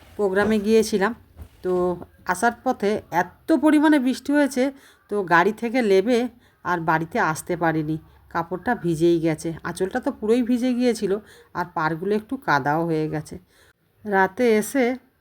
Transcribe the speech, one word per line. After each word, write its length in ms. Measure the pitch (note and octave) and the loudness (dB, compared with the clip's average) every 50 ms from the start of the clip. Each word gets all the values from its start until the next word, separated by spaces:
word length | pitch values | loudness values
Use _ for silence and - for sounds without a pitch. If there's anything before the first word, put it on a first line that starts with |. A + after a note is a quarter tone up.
| - - - | -20 -14 -6
প্রোগ্রামে 440 | - G3+ F#3+ F#3 G3 G#3 G#3 A3 G#3 | -2 -2 0 2 2 2 2 2 0
গিয়েছিলাম, 560 | G3 G#3+ A3 A3+ G#3+ G#3+ A3 G3 F#3+ A3 A#3+ - - _ _ - - - _ _ | 2 2 2 2 2 2 0 0 0 -2 -2 -6 -14 _ _ -20 -20 -20 _ _
তো 340 | - F#3 F#3 F3+ F3+ F3+ F3 E3+ - - _ _ - | -4 -2 0 0 0 0 -2 -4 -8 -18 _ _ -6
আসার 260 | - F3+ - A#3 A#3+ A#3 - - | -6 -2 0 0 0 0 -2 -4
পথে 380 | C4 B3+ - G#3 G3 G#3+ - - - | -4 -4 -2 -2 -2 -2 -4 -6 -4
এত 420 | D3+ E3+ F#3 - - _ _ - D#4+ | -2 -2 -2 -2 -6 _ _ 0 0
পরিমাণে 460 | B3+ C#4 D#4 D4 D4+ D4 D#4+ D4+ D4 | 2 4 4 4 4 6 4 4 4
বৃষ্টি 340 | B3 C4 A#3+ - - - C#4+ | 2 0 -2 -2 -2 0 2
হয়েছে, 380 | D4 C#4+ C4 - B3+ B3+ C#4 C4+ - - - _ _ _ - | 2 2 2 0 0 -2 -2 -4 -8 -18 -20 _ _ _ -6
তো 140 | G3+ G#3 F#3+ | -6 -4 0
গাড়ি 300 | E3 E3+ E3 F3+ G#3 G#3+ | 4 4 4 4 4 0
থেকে 280 | - A#3 A#3+ A3 C4 | -4 -4 -2 -2 0
নেমে 460 | A#3+ G3+ F#3+ F#3+ F#3+ A#3+ B3+ A3+ B3 A#3+ - _ _ _ _ _ - | 2 4 4 4 4 4 2 0 0 -2 -6 _ _ _ _ _ -6
আর 160 | E3+ F3+ E3+ | -4 -4 -2
বাড়িতে 400 | E3 E3+ D#3+ D#3+ E3 E3 - A#3+ | 0 0 0 0 0 -2 -2 -2
আসতে 380 | F#3+ D#3+ D#3 - - - F3+ | 0 0 -2 -4 -4 -6 -4
পারিনি, 400 | E3 F3 E3 D#3 D#3+ D3+ D3+ D#3 D#3 - - _ _ _ - | 0 0 0 0 0 -2 -4 -4 -6 -8 -14 _ _ _ -10
কাপড়টা 460 | - F3 E3 - F3+ F3 F3+ B3+ A#3+ | -6 -6 -6 -6 -8 -6 -4 -4 -4
ভিজেই 440 | F3 - F3 E3 D3+ E3 E3+ E3+ E3 | -2 -2 -4 -2 2 2 2 2 2
গেছে, 340 | D#3 E3 D#3 D#3 - E3 D#3+ D3 - | 0 -2 -2 -2 -6 -8 -8 -8 -8
আঁচলটা 360 | E3+ F3 - F#3+ F#3+ - B3+ | -8 -6 -4 -4 -4 -4 -4
তো 120 | - C#4+ | -6 -6
পুরোই 320 | - - G#3+ G#3 A#3 B3+ B3 | -6 -4 0 0 0 2 2
ভিজে 300 | G#3+ B3 A#3 A#3+ B3+ B3 | 0 -2 -2 0 -2 -2
গিয়েছিল, 440 | A#3+ B3 B3 A3+ A3 G#3 F3+ F#3+ G#3+ - - - - - _ - | 0 0 0 0 -2 -2 -4 -4 -4 -6 -12 -20 -20 -20 _ -8
আর 120 | E3+ F3 F3 - | -8 -8 -6 -4
পাড়গুলো 420 | E3+ D#3 D#3 E3 D#3+ F#3 G3+ G3+ | -2 -2 -2 -2 -4 -4 -2 -2
একটু 220 | G#3+ G#3+ - C4+ | -2 -4 -6 -10
কাদাও 480 | B3+ - - D3 C#3+ C3 C#3+ D3 E3 E3 | -6 -2 0 0 2 2 0 0 0 0
হয়ে 240 | E3+ D#3+ D#3 D#3 D#3 | -2 -2 -2 -2 -4
গেছে। 300 | D#3 D3+ D3+ - - F3+ _ _ _ _ _ _ _ _ _ _ _ _ - | -6 -6 -8 -10 -14 -18 _ _ _ _ _ _ _ _ _ _ _ _ -6
রাতে 520 | G#3+ G3+ F#3+ F#3+ F#3 F#3+ - B3+ A#3 A3 | 0 2 2 2 2 0 0 2 2 2
এসে 380 | G#3+ G#3 - - C#4 B3 A#3+ C4 B3 _ _ _ _ | 2 0 0 0 0 0 0 -2 -4 _ _ _ _